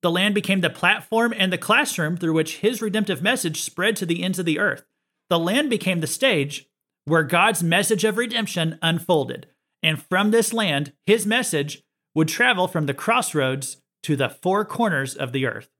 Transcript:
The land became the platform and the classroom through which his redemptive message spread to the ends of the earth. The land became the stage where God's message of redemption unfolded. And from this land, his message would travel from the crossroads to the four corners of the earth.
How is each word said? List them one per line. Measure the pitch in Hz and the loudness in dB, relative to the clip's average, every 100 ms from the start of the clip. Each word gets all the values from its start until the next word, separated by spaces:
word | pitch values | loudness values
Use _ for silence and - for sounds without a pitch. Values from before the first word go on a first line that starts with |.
The | 180 | 2
land | 175 196 | 2 2
became | 208 196 196 | 0 0 0
the | 170 | 0
platform | - 175 208 - 220 233 220 | 0 2 2 0 0 0 0
and | 190 | 0
the | 180 | 0
classroom | - 226 294 - 156 170 | 2 2 2 -2 -4 -2
through | 170 | 0
which | 160 156 - | 0 0 0
his | 208 254 | -2 0
redemptive | 220 202 202 165 | -2 -2 -2 0
message | 190 247 175 160 | 0 0 -2 -4
spread | - - 190 220 | -8 -2 0 0
to | 180 | -2
the | 175 | -2
ends | 180 185 | -2 -2
of | 170 | -2
the | 156 | 0
earth. | 208 - _ _ _ _ _ | 0 -2 _ _ _ _ _
The | 170 | 0
land | 165 233 302 | 2 0 0
became | 226 - 175 | 0 0 -2
the | 151 | -2
stage | - 269 - 139 147 - _ _ _ | 0 2 2 0 -6 -16 _ _ _
where | - 165 | 0 0
God's | 151 175 202 220 | 2 2 2 2
message | 170 170 202 220 | 2 2 2 0
of | 220 208 | 0 0
redemption | 240 233 214 - 160 160 | -4 -4 -4 -2 -2 -2
unfolded. | 165 165 - 165 135 - - _ _ _ | -2 -2 2 2 2 -6 -12 _ _ _
And | - 156 | -4 -4
from | - 185 208 | -2 0 2
this | 226 226 | 2 2
land, | 226 208 143 143 - - | 0 -2 -2 -4 -8 2
his | 220 208 | 2 2
message | 226 247 160 147 - _ _ _ | 0 0 -2 -2 -6 _ _ _
would | - 160 | 0 0
travel | - 247 208 180 | 2 2 2 0
from | 185 147 | -2 -2
the | |
crossroads | 139 - 233 269 151 131 135 135 - _ _ | -4 0 0 0 0 0 -2 -6 -12 _ _
to | - | -2
the | 147 120 | 0 0
four | - 180 196 | -2 0 0
corners | 208 - 226 151 135 - | -2 -2 0 0 -4 -6
of | 131 | -6
the | 131 131 | -2 -2
earth. | 110 - _ | -4 -14 _